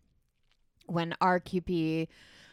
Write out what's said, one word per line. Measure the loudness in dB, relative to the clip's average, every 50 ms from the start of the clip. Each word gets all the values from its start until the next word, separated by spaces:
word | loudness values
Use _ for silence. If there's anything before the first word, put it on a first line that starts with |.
| _ _ _ _ _ _ _ _ _ _ _ _ _ _ _ _ -12
when | -4 -2 -2 -2 -2 -2 0
our | 2 4 4 2
Q | 0 -2 -4 -4 -2
P | 0 0 0 2 0 0 0 -2 -4 -8 -20 -20 -20 -20 -20 -20 -20